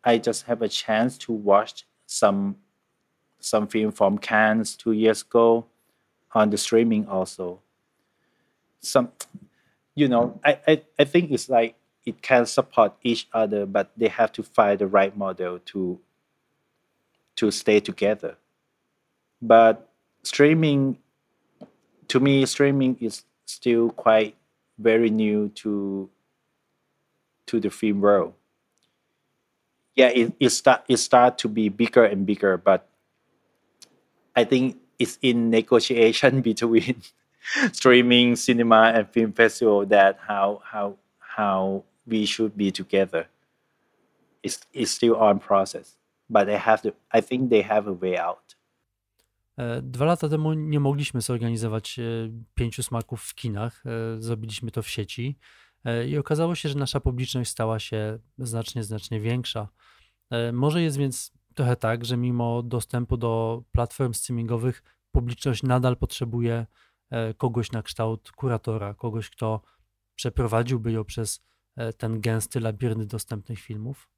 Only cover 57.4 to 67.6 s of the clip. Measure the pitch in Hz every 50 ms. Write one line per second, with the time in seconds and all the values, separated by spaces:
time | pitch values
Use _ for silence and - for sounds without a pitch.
57.4 | 120 - - - 117 110 113 110 - - - 107 107 107 107 113 _ _ _ -
58.4 | 131 120 113 117 113 - - 123 110 98 110 107 - - 117 110 104 117 120 123
59.4 | 117 - - 113 107 104 _ _ _ _ _ _ _ _ _ _ _ _ 120 117
60.4 | 117 117 120 123 135 151 151 175 170 160 139 139 143 135 131 - - - _ _
61.4 | _ _ _ - 135 123 123 - - 110 117 117 120 117 123 120 123 123 120 120
62.4 | 120 117 117 120 120 120 120 120 107 _ - 120 123 - 127 120 117 117 113 113
63.4 | 113 113 113 117 120 _ _ - 120 117 - - 135 123 113 - - - 127 117
64.4 | 117 113 120 113 113 127 120 - _ _ _ _ _ _ _ 135 120 120 120 -
65.4 | - 143 123 - - 131 123 127 123 127 123 - - - - - 131 117 110 120
66.4 | 117 117 117 117 113 - _ _ _ _ _ _ _ _ 127 117 113 110 110 _
67.4 | - 123 110 120